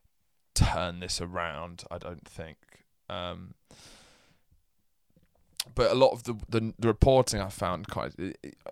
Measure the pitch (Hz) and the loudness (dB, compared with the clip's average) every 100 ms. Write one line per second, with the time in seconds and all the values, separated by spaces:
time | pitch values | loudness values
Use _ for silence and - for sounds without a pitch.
0 | _ _ _ _ _ - - - 87 87 | _ _ _ _ _ 4 4 4 -4 -6
1 | 90 - 85 90 85 73 87 87 - 87 | -6 -6 -6 -4 -4 -6 -10 -14 -12 -12
2 | - 85 - - 80 76 _ - _ _ | -10 -14 -16 -16 -16 -16 _ -20 _ _
3 | - 92 90 87 90 - _ - - - | -14 -10 -8 -10 -14 -20 _ -20 -20 -20
4 | - _ _ _ _ _ _ _ _ _ | -20 _ _ _ _ _ _ _ _ _
5 | _ _ _ _ _ - - - 117 117 | _ _ _ _ _ -14 -8 0 2 6
6 | 135 120 120 113 - 113 113 - 117 107 | 4 4 -6 -8 -2 -2 -2 0 2 6
7 | - 131 123 107 98 - 90 87 101 - | 6 6 4 0 -4 -4 -2 -2 -6 -6
8 | 67 - 95 - - 65 - | -6 -6 -8 -8 -14 -16 -14